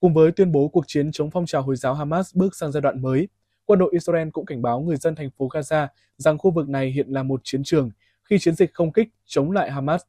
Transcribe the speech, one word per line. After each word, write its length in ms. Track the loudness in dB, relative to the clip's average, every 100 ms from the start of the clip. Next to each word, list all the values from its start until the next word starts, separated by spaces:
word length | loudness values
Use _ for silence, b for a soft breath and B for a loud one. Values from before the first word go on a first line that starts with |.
Cùng 140 | 2
với 180 | 6 4
tuyên 200 | 4 2
bố 160 | 2 2
cuộc 160 | 0 0
chiến 260 | -2 -2
chống 180 | -4 -6
phong 160 | -4 -4
trào 160 | -2
Hồi 140 | -2 -2
giáo 180 | -2
Hamas 420 | -4 -2 -4 -2 0
bước 200 | 0 -2
sang 160 | -4
giai 80 | -2
đoạn 220 | -2 -2
mới, 260 | -2 0 -2 _ _ _
quân 140 | 2 4
đội 100 | 4
Israel 360 | 0 0 -2 -2
cũng 180 | -6 -8
cảnh 160 | -4
báo 180 | -2 -2
người 160 | -2 -2
dân 180 | -2
thành 160 | -4 -8
phố 180 | -6 -6
Gaza 380 | -4 -2 -2 -2 -8 _ _
rằng 220 | 0 2
khu 120 | 2
vực 180 | 0 -2
này 220 | -2 -2
hiện 180 | -2 -2
là 140 | -4
một 180 | -2 -4
chiến 180 | -4 -6
trường 260 | 0 0 0 -6 _ _
khi 140 | _ 0
chiến 160 | 2
dịch 200 | 2 0
không 180 | 2 0
kích 160 | 2 0 _ _
chống 240 | -2 0
lại 200 | 0 -2
Hamas 320 | -4 -2 -2